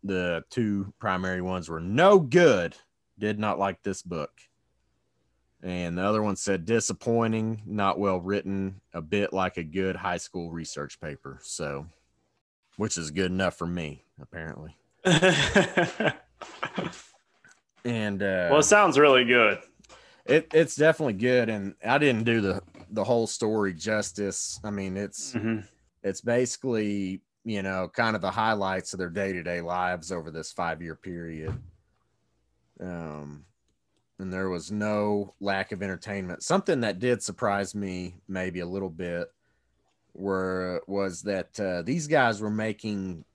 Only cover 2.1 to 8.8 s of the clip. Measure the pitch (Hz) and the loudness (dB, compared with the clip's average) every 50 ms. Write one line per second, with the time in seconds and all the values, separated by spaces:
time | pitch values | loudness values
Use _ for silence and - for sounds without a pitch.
2.1 | 208 196 165 123 113 175 175 156 120 95 87 82 - - _ _ _ _ _ _ | 8 8 6 6 4 8 8 8 6 6 2 -2 -6 -10 _ _ _ _ _ _
3.1 | _ - 104 104 107 104 107 107 87 69 98 98 95 - _ 101 95 - - 90 | _ -4 -2 -2 -2 0 0 -2 0 0 0 -2 -2 -4 _ -6 -6 -6 -6 -8
4.1 | 87 82 73 - _ _ - _ _ _ _ _ _ _ _ _ _ _ _ _ | -6 -6 -6 -8 _ _ -20 _ _ _ _ _ _ _ _ _ _ _ _ _
5.1 | _ _ _ _ _ _ _ _ _ _ - 90 90 90 87 87 85 87 92 101 | _ _ _ _ _ _ _ _ _ _ -10 -8 -6 -4 -4 -4 -2 0 0 2
6.1 | 107 110 107 104 98 - - - 98 92 82 87 117 117 - - 107 - - 123 | 2 2 0 0 -2 -4 -2 -2 -2 -2 0 0 0 2 2 0 -6 -4 -2 0
7.1 | 117 117 113 113 110 113 110 110 113 110 107 87 98 107 101 98 92 - 101 98 | 0 2 2 2 0 0 -2 -2 -4 -6 -8 -8 -2 0 2 2 2 2 2 0
8.1 | 92 90 85 92 101 101 - 95 98 98 98 95 95 98 | 0 0 0 -2 -2 -2 -2 -2 -4 -4 -4 -6 -6 -10